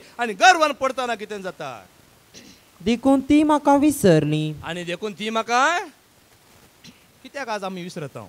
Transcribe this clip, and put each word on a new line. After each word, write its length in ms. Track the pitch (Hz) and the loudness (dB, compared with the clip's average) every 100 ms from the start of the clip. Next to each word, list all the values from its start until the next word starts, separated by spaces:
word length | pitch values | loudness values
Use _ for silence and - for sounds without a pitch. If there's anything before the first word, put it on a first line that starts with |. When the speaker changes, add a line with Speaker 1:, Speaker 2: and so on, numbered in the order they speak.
| - - | -6 -8
Speaker 1:
आनी 140 | 240 | -6
गर्वान 400 | 190 359 349 302 | 4 4 6 2
पडताना 420 | - 262 262 247 | 0 -4 -4 -6
कितें 280 | 220 202 208 | -6 -8 -10
जाता? 260 | 185 - 143 110 90 _ _ _ _ - - - _ _ | -12 -10 -12 -12 -18 _ _ _ _ -20 -20 -20 _ _
Speaker 2:
देखून 400 | 175 233 269 269 | -2 0 2 2
ती 220 | 269 294 | 4 2
म्हाका 340 | 311 294 294 277 | 4 2 4 4
विसरली. 680 | 302 277 196 156 147 156 156 147 | 4 4 4 4 4 -2 -4 -8
Speaker 1:
आनी 200 | 160 175 | -10 -10
देखून 280 | 170 170 214 | -8 -8 -8
ती 180 | 170 214 | -6 -4
म्हाका, 320 | 226 226 240 294 349 339 _ _ _ _ _ _ _ _ _ - _ _ _ | -4 -2 0 2 0 -6 _ _ _ _ _ _ _ _ _ -20 _ _ _
कित्याक 260 | 262 277 233 | -16 -12 -8
आज 160 | 208 | -6
आमी 180 | 190 185 | -6 -8
विसरता? 440 | 175 170 139 127 | -10 -10 -12 -12